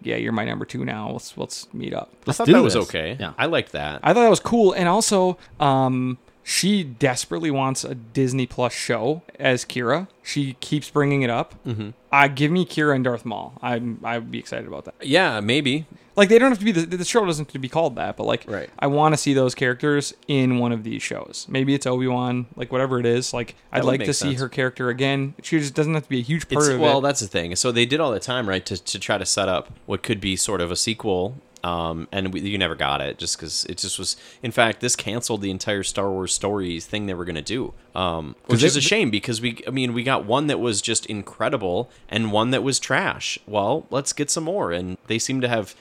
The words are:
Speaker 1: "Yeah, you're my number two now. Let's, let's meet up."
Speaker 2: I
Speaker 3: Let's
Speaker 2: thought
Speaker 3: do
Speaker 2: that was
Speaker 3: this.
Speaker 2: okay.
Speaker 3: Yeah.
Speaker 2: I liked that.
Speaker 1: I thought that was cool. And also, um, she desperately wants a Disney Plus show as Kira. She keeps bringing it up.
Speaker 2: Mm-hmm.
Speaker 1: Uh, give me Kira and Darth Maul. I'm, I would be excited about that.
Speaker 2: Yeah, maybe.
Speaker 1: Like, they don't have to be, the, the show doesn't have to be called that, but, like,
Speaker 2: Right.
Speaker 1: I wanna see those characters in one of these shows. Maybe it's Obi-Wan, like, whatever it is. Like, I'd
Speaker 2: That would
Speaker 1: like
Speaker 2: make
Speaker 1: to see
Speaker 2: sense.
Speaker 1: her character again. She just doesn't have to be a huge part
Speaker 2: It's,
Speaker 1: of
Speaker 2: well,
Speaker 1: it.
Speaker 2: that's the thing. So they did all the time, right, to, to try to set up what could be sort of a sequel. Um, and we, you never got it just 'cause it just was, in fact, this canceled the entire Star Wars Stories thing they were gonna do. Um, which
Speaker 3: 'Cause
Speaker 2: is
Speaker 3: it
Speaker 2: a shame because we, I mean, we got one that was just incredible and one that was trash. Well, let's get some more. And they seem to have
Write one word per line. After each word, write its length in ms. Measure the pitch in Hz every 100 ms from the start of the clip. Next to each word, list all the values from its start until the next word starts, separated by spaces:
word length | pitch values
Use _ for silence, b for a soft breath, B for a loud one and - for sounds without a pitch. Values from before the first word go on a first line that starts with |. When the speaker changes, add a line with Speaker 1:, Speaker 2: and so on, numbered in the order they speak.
Speaker 1:
"Yeah, 140 | 120 113
you're 160 | 117
my 140 | 110 117
number 180 | 104 107
two 200 | 123 127
now. 260 | 110 107
Let's, 260 | 123 - -
let's 340 | - - -
meet 200 | - -
up." 160 | - -
Speaker 2:
I 100 | _ -
Speaker 3:
Let's 100 | 156
Speaker 2:
thought 100 | 233
Speaker 3:
do 60 |
Speaker 2:
that 100 | 247
was 100 | 117 107
Speaker 3:
this. 80 | 92
Speaker 2:
okay. 300 | 87 80 131
Speaker 3:
Yeah. 140 | 85 73
Speaker 2:
I 80 | 147
liked 260 | 151 -
that. 260 | 73 73 73
Speaker 1:
I 120 | 147
thought 100 | 220
that 60 | 233
was 100 | 170
cool. 320 | - 233 190
And 160 | - 175
also, 500 | 202 - 196 185 175 b -
um, 580 | 143 135 131 127 127 123 _ _
she 420 | - - 185 208
desperately 680 | 143 113 135 120 - 170 160
wants 320 | 135 131 131
a 100 | 131 127
Disney 520 | 113 135 131 131 123
Plus 260 | - 123
show 480 | - - 117 123 160 - -
as 280 | 139 123 -
Kira. 420 | 127 120 156 190 _
She 300 | - 147 135 -
keeps 280 | - 151 -
bringing 320 | 147 143 139
it 80 | 123
up. 240 | 117 165 - 135
Speaker 2:
Mm-hmm. 220 | 110 107 - _
Speaker 1:
Uh, 160 | 139 143
give 220 | 135 151
me 140 | 180 175
Kira 300 | 160 151 135
and 80 |
Darth 220 | 127 117 120
Maul. 280 | 101 - 127
I'm, 380 | 123 117 120 110
I 140 | 110 117
would 140 | 117
be 80 | 117
excited 280 | - 120 110
about 180 | 76 -
that. 100 | -
Speaker 2:
Yeah, 400 | 143 165 170 110
maybe. 440 | 104 143 139 147 156 B B -
Speaker 1:
Like, 120 | 196
they 100 | 233
don't 100 | 269
have 100 | 208
to 60 | 214
be, 60 |
the, 240 | 165 165 180
the 80 | 175
show 180 | 233 190
doesn't 200 | 151 143
have 80 |
to 60 | 135
be 100 | 131
called 260 | 160 156 113
that, 220 | 95 -
but, 80 | 107
like, 180 | 120 -
Speaker 2:
Right. 220 | 98 67 -
Speaker 1:
I 80 | 143
wanna 280 | 147 156 151
see 180 | 143
those 220 | 135 127 -
characters 580 | 127 123 151 143 135 - -
in 300 | 139 127 123
one 140 | 120
of 100 | 117
these 180 | 110 110
shows. 440 | - - - - -
Maybe 260 | 135 135
it's 120 | 139 131
Obi-Wan, 640 | 127 127 123 123 123 120 -
like, 160 | 127
whatever 260 | 127 135 123
it 60 | 120
is. 260 | 120 127
Like, 220 | 123 113 b b
I'd 60 | 131
Speaker 2:
That 40 | 127
would 60 |
Speaker 1:
like 80 | 135
Speaker 2:
make 80 | 180
Speaker 1:
to 60 |
see 160 | 131 143
Speaker 2:
sense. 100 | 131
Speaker 1:
her 80 | 131
character 400 | 143 127 - 123
again. 460 | 123 135 139 139 -
She 160 | - 160
just 160 | 143 156
doesn't 180 | 151
have 100 | 156
to 60 | -
be 100 | 127
a 40 |
huge 260 | 117 160 -
part 140 | 135 147
Speaker 2:
It's, 80 |
Speaker 1:
of 60 | 127
Speaker 2:
well, 160 | 151 139
Speaker 1:
it. 40 |
Speaker 2:
that's 180 | 139 139
the 60 | 104
thing. 280 | 92 85 92
So 160 | 127
they 140 | 117 120
did 140 | 151
all 100 | 151
the 80 | 101
time, 300 | - 123 104
right, 160 | 95 -
to, 180 | 98
to 160 | - 98
try 180 | - 101
to 80 | 90
set 220 | - 95
up 240 | 87 - - -
what 180 | 101
could 160 | - 104
be 160 | 98 92
sort 240 | - 92
of 100 | 87
a 40 | 90
sequel. 600 | 113 110 110 90 98 135 - -
Um, 460 | 87 85 82 82 -
and 200 | 98 95
we, 60 | 90
you 180 | 101 101
never 160 | 87 80
got 260 | 69 69
it 160 | 69 -
just 200 | 85 -
'cause 280 | 82 - -
it 120 | 92
just 200 | 92 -
was, 160 | 90 - B B
in 100 | 120
fact, 280 | 131 113 -
this 160 | 123 -
canceled 460 | 104 117 - 107
the 100 | 98
entire 320 | 95 113 101
Star 260 | - 104 98
Wars 240 | 95 90
Stories 520 | - 101 104 90 82 -
thing 200 | 107 101
they 80 |
were 120 | 90 87
gonna 160 | 80
do. 320 | 73 123 - b b
Um, 440 | - 92 82 73 - -
which 140 | 117
Speaker 3:
'Cause 40 |
Speaker 2:
is 120 | 151 143
Speaker 3:
it 20 |
Speaker 2:
a 20 |
shame 280 | - 214 143
because 320 | 104 - 113
we, 200 | 123 117 -
I 40 |
mean, 200 | 131 127
we 100 | 117
got 200 | 123 131
one 240 | 104 131 147
that 140 | 98
was 200 | 117 98
just 240 | - 110 -
incredible 800 | 104 - - 113 135 92 92 123 b b
and 220 | 110 110
one 200 | 104 120
that 120 | 127
was 160 | 131 123
trash. 580 | - 139 190 - - - -
Well, 400 | 104 101 156 -
let's 240 | 135 139
get 180 | - 147
some 140 | 170 160
more. 260 | 196 101
And 260 | 87 92 92 -
they 120 | 113
seem 220 | - 131
to 80 | 123
have 260 | 113 98 b